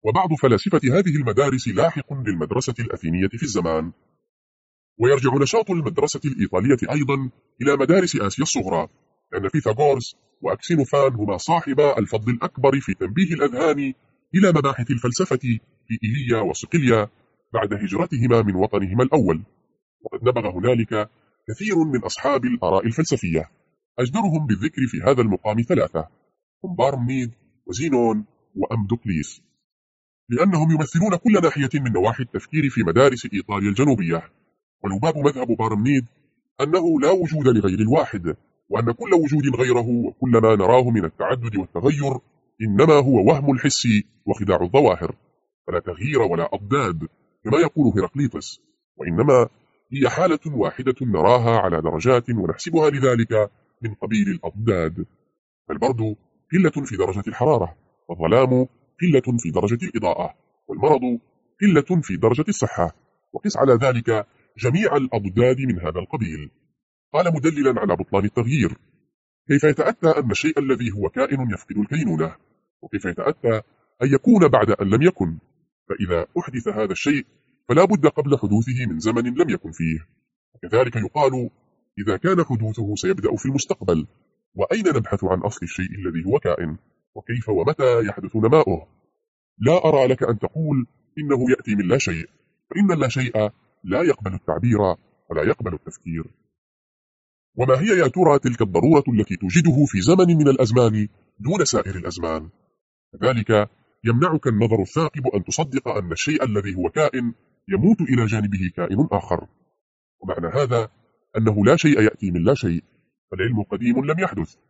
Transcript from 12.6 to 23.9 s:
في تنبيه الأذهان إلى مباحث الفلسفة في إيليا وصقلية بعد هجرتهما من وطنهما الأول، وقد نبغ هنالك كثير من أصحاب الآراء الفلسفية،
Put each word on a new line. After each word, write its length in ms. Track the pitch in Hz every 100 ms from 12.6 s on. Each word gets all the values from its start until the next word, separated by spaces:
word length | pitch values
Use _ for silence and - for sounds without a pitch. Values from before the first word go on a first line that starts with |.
| 135 135
في 140 | -
تنبيه 400 | 98 92 117 185
الأذهان 600 | 160 143 120 160 143 139 131 _ _ _ 175
إلى 140 | 196
مباحث 420 | 160 139 135 117
الفلسفة 480 | 123 123 120 185 131 127 113 _ _ _
في 120 | 113
إيليا 380 | 107 127 123 117
وصقلية 680 | 98 - - 170 131 113 104 _ _ _ _
بعد 200 | 110 101
هجرتهما 680 | 104 101 - 175 135 120 117
من 140 | 107 92
وطنهما 480 | 95 101 95 101
الأول، 380 | 127 156 180 82 104 _ _ _ _ _
وقد 260 | - - 117
نبغ 220 | 123 107
هنالك 600 | 98 113 123 110 107 107 _ _ _ -
كثير 280 | 113 214 185 156
من 100 | 127
أصحاب 420 | - - 143 139 123
الآراء 400 | 120 - 95 113
الفلسفية، 640 | 113 160 135 92 80 - _ _ _ _